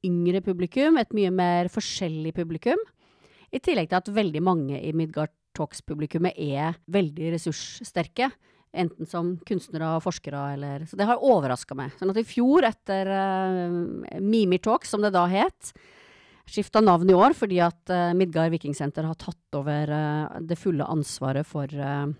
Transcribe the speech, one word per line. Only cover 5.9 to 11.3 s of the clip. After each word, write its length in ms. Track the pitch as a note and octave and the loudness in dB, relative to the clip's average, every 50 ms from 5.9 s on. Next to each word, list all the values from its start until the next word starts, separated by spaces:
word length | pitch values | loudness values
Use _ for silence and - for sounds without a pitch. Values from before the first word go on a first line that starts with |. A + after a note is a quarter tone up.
| D#3 D3+ D3+ D3 - D#3+ F3 F#3 - | -6 -6 -6 -4 -2 0 0 0 0
er 380 | - D#3+ D3 C#3 C#3 D3+ D#3+ E3+ - _ - | -2 -4 -2 -2 -2 -2 -2 -4 -6 _ -2
veldig 400 | F3+ G3+ F#3 D3+ C#3+ E3 D#3+ E3 | 0 0 0 0 -4 -4 -4 -4
ressurssterke, 960 | E3+ D#3+ - E3+ D3+ - - - - - A#3+ - - F3+ D#3+ - _ - B3 C4+ - _ _ _ _ _ _ _ - | -4 -4 -4 -6 -6 -6 -10 -14 -14 -16 -16 -6 -4 -4 -4 -4 _ -2 -2 -2 -4 _ _ _ _ _ _ _ -4
enten 300 | - F3+ E3 - - D#3+ - | -4 -4 -4 -4 -8 -10 -8
som 300 | - E3+ E3+ F3 F#3 E3 - - | -6 -4 -4 -4 -4 -6 -6 -6
kunstnere 460 | G3+ F3+ - - - D#3+ D#3+ D#3+ D#3+ | -6 -6 -6 -6 -6 -4 -4 -2 -2
og 60 | D#3+ - | -2 -2
forskere, 480 | F#3 E3+ - - D3 C#3+ C#3 C#3 C#3+ | -4 -6 -6 -10 -10 -8 -6 -6 -6
eller, 300 | C#3+ C#3 C#3+ C#3+ C#3 C#3+ E3 | -6 -8 -8 -8 -8 -10 -10
så 120 | D#3 - F#3+ | -12 -4 -2
det 80 | G3+ A3 | 0 0
har 80 | B3 A#3 - | 2 2 4
overrasket 500 | C4+ | 4